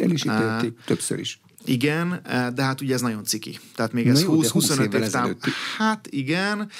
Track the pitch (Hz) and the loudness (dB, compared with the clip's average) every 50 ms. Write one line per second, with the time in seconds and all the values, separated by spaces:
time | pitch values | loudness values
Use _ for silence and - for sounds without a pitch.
0 | - 180 170 139 - - 107 110 113 113 113 113 120 120 120 - - - - - | 0 2 2 0 0 0 0 2 0 0 0 -2 -2 -4 -4 -4 -4 -2 -2 -2
1 | - - - - - - - - _ _ _ - - - 135 120 127 147 151 165 | -2 -4 -4 -6 -6 -8 -10 -12 _ _ _ -8 -4 -2 0 2 2 2 0 0
2 | 170 175 180 - - - 120 127 123 123 123 127 135 131 131 135 143 131 131 123 | 0 -2 -4 -6 -6 -4 -2 -2 -2 -2 -2 -2 -2 -2 -2 -2 -2 -2 0 0
3 | 120 120 110 104 101 - - 107 - - - - - - - - 113 110 - 120 | 0 -2 -2 -4 -4 -4 -4 -4 -6 -10 -14 -14 -16 -10 -6 -4 -2 0 0 2
4 | 117 117 127 143 175 190 156 160 151 113 - - - - 151 135 110 104 98 - | 4 6 6 6 4 4 4 4 4 4 2 2 2 2 2 2 2 2 2 0
5 | 110 110 - 131 120 101 95 - - - - - - - - - 220 220 220 214 | 0 0 0 0 0 -2 -2 -4 -4 -4 -4 -4 -6 -6 -2 0 0 0 0 -2
6 | - - - 139 131 135 160 185 190 202 208 208 214 208 - | -6 -6 -6 -4 -2 0 0 0 0 0 -2 -4 -6 -8 -10